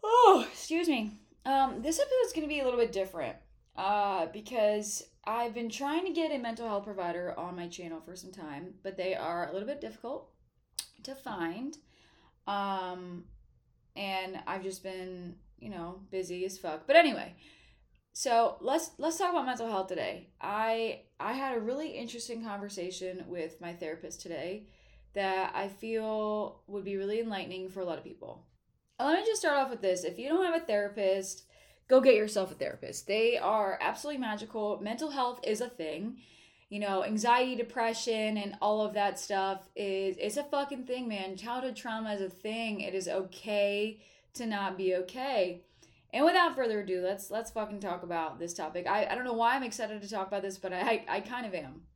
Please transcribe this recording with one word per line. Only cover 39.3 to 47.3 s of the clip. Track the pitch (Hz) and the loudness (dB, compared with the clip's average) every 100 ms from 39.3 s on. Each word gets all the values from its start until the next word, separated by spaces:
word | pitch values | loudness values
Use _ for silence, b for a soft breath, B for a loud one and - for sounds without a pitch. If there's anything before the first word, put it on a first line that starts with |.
| 196 196 190 - - | 0 0 -2 -6 -6
is, | 202 190 190 185 | -2 0 0 -2
it's | 208 226 | -2 -2
a | |
fucking | 285 285 277 277 | -2 0 -2 -4
thing, | 254 254 247 | -6 -4 -4
man. | 208 190 190 | -4 -6 -8
Childhood | 220 247 262 - | -6 -4 -4 -6
trauma | 247 220 220 208 | -6 -4 -2 -2
is | |
a | 190 | -4
thing. | 180 214 226 226 208 | -6 -6 -4 -4 -4
It | - 190 | -4 -4
is | 185 | -2
okay | 190 190 - 214 208 202 202 214 220 B B B | -2 -4 -8 -2 2 2 2 -2 -4 B B B
to | - 233 | -8 -4
not | 208 190 190 | -2 -2 0
be | 185 180 | 2 2
okay. | 180 254 269 247 180 175 b b b b b | 0 -4 -2 2 2 -2 b b b b b
And | 220 302 | 4 6
without | 359 349 269 | 8 6 4
further | 240 214 | 0 0
ado, | 196 185 | 0 0
let's, | 180 190 - | 0 -2 -4